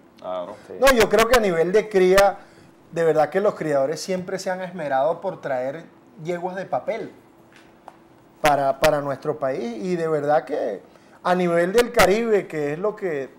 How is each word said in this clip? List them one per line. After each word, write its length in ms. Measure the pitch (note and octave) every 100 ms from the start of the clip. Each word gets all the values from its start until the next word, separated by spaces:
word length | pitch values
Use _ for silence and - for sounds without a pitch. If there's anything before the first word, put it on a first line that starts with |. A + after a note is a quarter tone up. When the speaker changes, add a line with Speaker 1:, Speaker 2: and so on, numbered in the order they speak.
| - -
Speaker 1:
Claro. 360 | F#2 F#2 F2+ G#2+ -
Speaker 2:
Sí. 60 | F#2
Speaker 3:
No, 80 | C4+
yo 160 | B3+ G3+
creo 180 | G#3 A3+
que 80 | B3
a 40 |
nivel 320 | G#3 E3 E3
de 160 | G#3 G#3
cría, 480 | G3 F#3 F#3+ G3 F#3 - - - - -
de 100 | E3
verdad 260 | E3 D#3 D3
que 120 | F#3+
los 140 | G#3 G3
criadores 440 | D#3+ C#3 C3+ E3+
siempre 400 | - F#3 F3+ F#3
se 100 | F#3
han 100 | F#3
esmerado 580 | F#3 F3+ D3+ E3 D#3 E3+
por 220 | F#3+ -
traer 420 | D3 C3 B2+ D#3 E3 - - -
yeguas 320 | D#3 F3 F3+ F#3+
de 100 | F3+
papel 460 | C3 - A3 D3+ - _ _ _ - - _ - - _ _ _ _
para, 380 | D#3 C#3+ C3+ C3+
para 220 | D#3 D3
nuestro 360 | C#3+ C3 D3+ C#3+
país 460 | C3+ C#3+ A#3 A3+
y 120 | F#3+ F3+
de 120 | D#3+
verdad 380 | D#3 C#3+ D3+ -
que 360 | - - G2 - - - -
a 120 | F3+ F3+
nivel 360 | F3+ E3+ F3
del 180 | G#3+ A#3+
Caribe, 560 | A3+ F#3 G#3 A#3 G#3 E3
que 260 | D#3 C#3+
es 60 | D3+
lo 160 | G#3 G#3
que 340 | F#3+ D3 C3